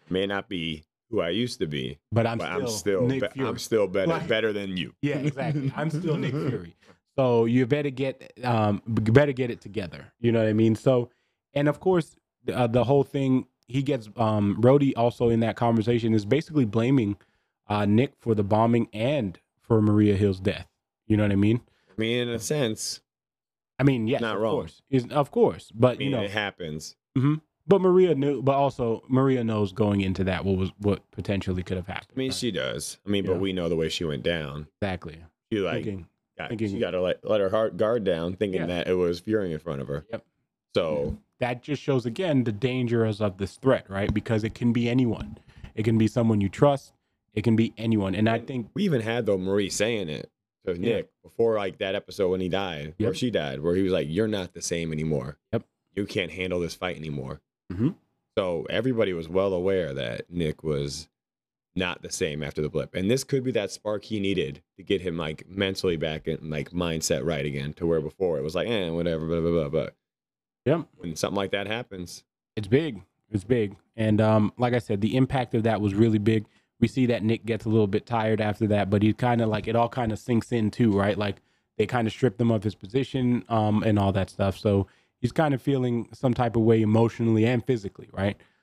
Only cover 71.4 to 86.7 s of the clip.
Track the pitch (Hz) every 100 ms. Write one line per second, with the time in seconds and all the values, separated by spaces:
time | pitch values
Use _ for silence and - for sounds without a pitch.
71.4 | 98 101 101 113 123 95 87 - _ _
72.4 | _ - 95 131 160 101 - _ _ 104
73.4 | 98 123 101 98 _ - 110 107 107 110
74.4 | 104 - 123 120 - 101 104 127 131 139
75.4 | 123 120 113 107 104 98 113 107 104 110
76.4 | 101 _ _ - 117 - 123 117 107 113
77.4 | 107 110 113 110 101 101 - 117 110 110
78.4 | 107 104 110 104 98 104 107 104 123 117
79.4 | 113 107 98 113 120 131 113 104 - 117
80.4 | - 117 107 - 117 98 98 98 104 98
81.4 | _ _ _ - 107 127 110 - 127 -
82.4 | 117 113 104 - 95 123 127 135 123 120
83.4 | - 110 107 107 110 104 98 95 92 -
84.4 | 98 - 107 101 95 _ _ _ 120 -
85.4 | 151 135 - 139 123 120 - - 131 117
86.4 | 117 113 110